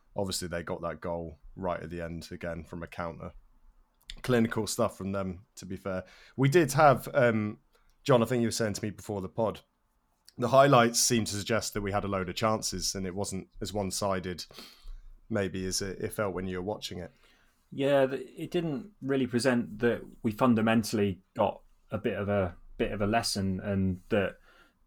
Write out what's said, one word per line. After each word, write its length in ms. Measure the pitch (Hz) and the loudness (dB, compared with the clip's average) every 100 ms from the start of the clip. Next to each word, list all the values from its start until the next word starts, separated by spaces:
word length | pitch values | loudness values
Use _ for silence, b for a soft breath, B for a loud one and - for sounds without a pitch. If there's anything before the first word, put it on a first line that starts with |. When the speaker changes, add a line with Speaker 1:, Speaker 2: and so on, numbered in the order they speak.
| _ - | _ -6
Speaker 1:
obviously 320 | 98 92 90 | -4 -4 -4
they 140 | 87 | -6
got 180 | 78 85 | -6 -6
that 180 | 82 78 | -6 -6
goal 380 | 90 85 82 78 - - | -6 -6 -8 -12 -18 -8
right 240 | 92 85 | -4 -4
at 60 | 80 | -6
the 100 | 85 | -8
end 260 | 82 82 - | -8 -10 -12
again 320 | 90 87 82 | -10 -10 -10
from 180 | 80 87 | -10 -12
a 40 | 85 | -12
counter. 440 | - 85 78 87 - - _ - _ _ _ - - | -8 -8 -8 -14 -16 -20 _ -20 _ _ _ -20 -10
Clinical 440 | - 123 113 113 104 | 0 2 2 0 -4
stuff 320 | - 107 - | 0 -2 -2
from 140 | 98 | -6
them, 280 | 98 95 90 - - | -4 -4 -8 -14 -18
to 100 | 92 | -12
be 100 | 92 | -10
fair. 280 | 98 92 - B B B | -6 -6 -8 B B B
We 120 | 139 | 4
did 240 | 175 143 | 6 4
have, 360 | 139 151 123 - | 8 8 8 2
um, 440 | 143 120 110 107 - _ _ _ _ | 2 4 4 -2 -6 _ _ _ _
John, 180 | - 123 | 4 4
I 40 | 113 | 4
think 140 | 123 | 2
you 60 | 113 | 0
were 40 | |
saying 220 | - 110 | 0 -2
to 100 | 95 | -2
me 60 | 107 | -8
before 300 | - - 101 | -8 -8 -6
the 80 | 92 | -6
pod, 320 | - 110 90 - _ _ _ _ _ _ - | -2 -2 -4 -12 _ _ _ _ _ _ -6
the 100 | 120 | 4
highlights 520 | 135 143 127 117 117 | 6 8 8 6 4
seemed 260 | - 120 104 | 2 2 0
to 60 | |
suggest 400 | 101 95 110 - | -4 -2 -2 -2
that 60 | 107 | -4
we 100 | 101 | -2
had 120 | 101 | -2
a 40 | 98 | -2
load 200 | 98 90 | -2 -2
of 60 | 90 | -2
chances 580 | 113 110 - 92 85 | 0 0 -2 -4 -4
and 120 | 101 92 | -4 -6
it 80 | |
wasn't 340 | 92 101 95 - - | -6 -6 -6 -10 -12
as 120 | 98 | -8
one-sided 720 | 104 95 - 101 95 90 85 - B B B B B B - - | -4 -4 -2 -2 -2 -4 -8 -12 B B B B B B -18 -6
maybe 380 | 107 92 92 92 | -2 -2 -4 -4
as 160 | 90 | -4
it, 160 | 98 87 | -6 -6
it 120 | 104 | -6
felt 220 | - 101 | -4 -4
when 120 | 90 95 | -2 -4
you 100 | 92 | -4
were 40 | |
watching 360 | 92 104 - 90 | -6 -6 -8 -10
it. 120 | 82 _ b b b b _ | -12 _ b b b b _
Speaker 2:
Yeah, 340 | 135 135 139 135 | -4 2 4 2
th-, 200 | 135 - - | 0 -10 -12
it 140 | 160 | -4
didn't 400 | 180 170 135 101 - | -2 -2 -4 -8 -10
really 240 | 135 135 127 | -2 0 0
present 520 | 120 131 120 107 - | 0 2 2 0 0
that 220 | 120 107 - - | 0 0 -6 -6
we 80 | 117 | -4
fundamentally 880 | 104 127 110 113 113 104 107 101 90 _ | 2 4 6 6 4 2 2 0 0 _
got 260 | - 101 - _ _ - | 0 2 0 _ _ -8
a 80 | 104 | -4
bit 160 | 120 98 | -2 -2
of 100 | 101 | 0
a, 260 | 101 92 - - - | 0 0 -4 -12 -4
bit 160 | 117 | -2
of 80 | 107 | 0
a 40 | 101 | 2
lesson, 540 | 117 - 104 95 92 | 2 0 -2 -2 -2
and 400 | 104 98 95 90 - | 0 0 2 0 0
that 260 | 107 92 - b b b b | 2 2 -2 b b b b